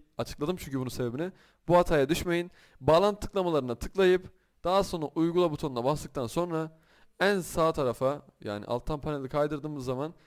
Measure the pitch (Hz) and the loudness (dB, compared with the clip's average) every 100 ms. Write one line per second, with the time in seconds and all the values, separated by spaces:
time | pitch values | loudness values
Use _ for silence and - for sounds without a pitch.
0 | _ - 117 - 151 185 143 135 127 120 | _ -8 -8 -4 -4 -4 -4 -4 -4 -4
1 | 120 127 185 - _ _ - 175 175 156 | -4 -4 -6 -8 _ _ 4 4 6 4
2 | 135 175 180 170 175 - _ _ 135 160 | 4 0 0 -2 -4 -12 _ _ 4 6
3 | 202 202 - 202 180 151 127 117 - 190 | 4 0 -6 -2 0 0 -2 -6 -6 2
4 | 185 185 - _ _ _ 170 190 196 175 | 4 4 -2 _ _ _ 0 0 0 -4
5 | 147 160 165 175 170 147 151 120 127 151 | -4 0 2 2 2 0 -4 0 0 -2
6 | 156 143 117 165 175 160 160 _ _ _ | -4 -6 -4 -4 -2 -2 -4 _ _ _
7 | _ - 190 196 151 175 160 156 131 113 | _ 0 2 2 -2 2 2 2 -2 0
8 | 131 143 - _ 107 104 101 123 - 147 | -2 -2 -10 _ -8 -8 -4 -6 -4 -6
9 | 151 143 131 151 151 151 151 143 127 127 | -4 -6 -4 0 0 -2 -8 -8 -6 -4
10 | 156 - | -6 -10